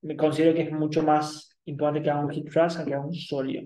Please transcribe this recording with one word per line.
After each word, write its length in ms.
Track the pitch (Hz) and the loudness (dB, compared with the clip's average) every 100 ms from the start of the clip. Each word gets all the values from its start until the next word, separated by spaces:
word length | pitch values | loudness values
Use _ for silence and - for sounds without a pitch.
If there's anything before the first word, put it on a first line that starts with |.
me 140 | 160 139 | -8 0
considero 380 | 156 147 165 | 2 4 4
que 80 | 160 | 4
es 100 | 151 | 0
mucho 320 | 156 151 156 | -2 0 2
más 540 | 156 151 151 - - _ - | 4 2 2 -10 -18 _ -12
importante 380 | 143 147 151 | -2 0 0
que 80 | 147 | 0
haga 140 | 147 147 | 0 -2
un 80 | |
hip 160 | 147 143 | -4 -2
thrust 300 | 160 170 165 | 2 2 0
a 60 | 147 | -4
que 80 | |
haga 120 | 139 143 | -4 -4
un 80 | |
sólido. 500 | 170 - 143 135 - | -8 -6 -4 -4 -6